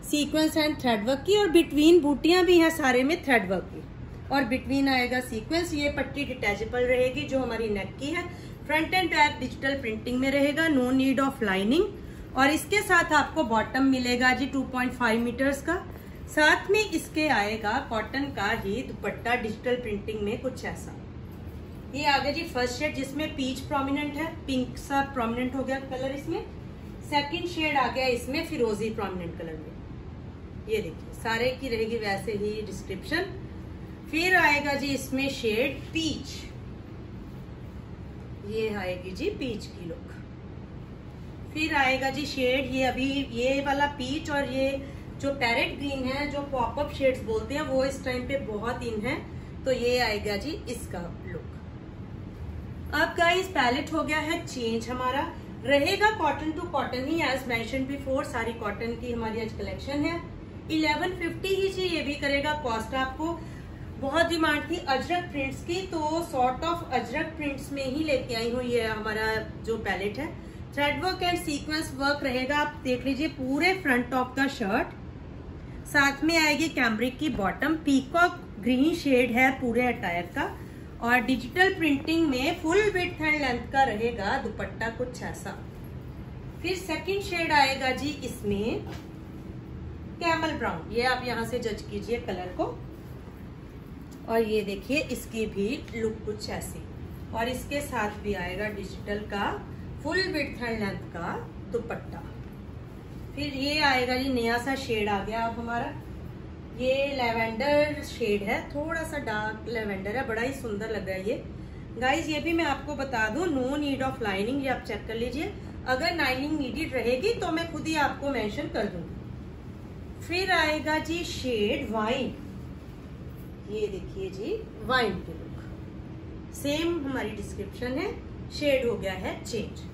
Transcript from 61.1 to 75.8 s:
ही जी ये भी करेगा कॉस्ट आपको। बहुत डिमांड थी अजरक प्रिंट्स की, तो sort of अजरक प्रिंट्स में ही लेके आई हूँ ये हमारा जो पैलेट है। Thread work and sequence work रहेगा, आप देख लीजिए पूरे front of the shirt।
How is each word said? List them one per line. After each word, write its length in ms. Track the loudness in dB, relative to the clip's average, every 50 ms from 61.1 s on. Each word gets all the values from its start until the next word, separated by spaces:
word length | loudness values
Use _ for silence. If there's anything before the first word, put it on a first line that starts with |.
| -2 -2 -4 -4 -4 -2 0 0
ही 220 | 2 2 2 0
जी 120 | 2 0
ये 200 | 0 0 0 0
भी 120 | -2 -2 -4
करेगा 400 | -2 0 2 2 2 2 2 0
कॉस्ट 420 | 0 0 -2 -2 -2 -2 -2 0
आपको। 440 | 0 0 -2 -2 -4 -2 -2 -2 -4 -6 -10 -10 -12 -12 -12 -12 -12 -10 -10 -8 -4
बहुत 260 | -4 0 4 4 4
डिमांड 460 | 4 4 4 4 4 4 2 0 -2
थी 60 | -4 -4
अजरक 540 | 0 2 2 2 2 2 0 0 0 -2
प्रिंट्स 320 | -2 -2 -2 -2 -4 -6 -4
की, 180 | -2 -2 -2
तो 180 | -2 -2 -2 0 0 2 2 0 -2 0
sort 320 | 2 4 4 4 4 2 0 0
of 220 | 0 0 -2 0
अजरक 340 | 0 0 0 0 -2 -2 -2
प्रिंट्स 460 | -2 -4 -4 -4 -4 -4 -4 -6 -6 -4
में 120 | -4 -2
ही 180 | -2 0 0 2
लेके 300 | 2 2 2 2 0 -2
आई 180 | -2 0 0
हूँ 120 | 0 0 0
ये 180 | 2 2 2 2
हमारा 520 | 2 0 -2 -2 -2 -2 0 0 2 0 0 -2 -4 -10 -10 -4
जो 140 | -4 -4 -2
पैलेट 400 | 0 -2 -2 0 0 -2 -2 -2
है। 160 | -6 -6 -6 -10 -12 -12 -12 -12 -12 -8 -2
Thread 280 | 2 2 2 2 2
work 220 | 0 0 0 2 0
and 260 | 0 0 0 0 -2
sequence 540 | -4 -4 -2 -2 -2 -2 -2 -4 -4 0 2
work 200 | 2 2 2 0
रहेगा, 340 | 0 0 0 0 2 2 2
आप 240 | 2 0 -2 -6 -2
देख 220 | 0 0 0 2
लीजिए 220 | 0 0 2 0 -2
पूरे 560 | -2 -4 -2 0 2 4 4 4 4 2 2 2
front 260 | 4 4 2 2 2
of 140 | 0 0 0 0 0
the 120 | 0 0 0 -2
shirt। 360 | 0 2 2 2 2 0 -4 -12 -12 -12 -12 -12 -12 -12 -12 -12 -12 -12 -12 -12 -12 -12 -12 -12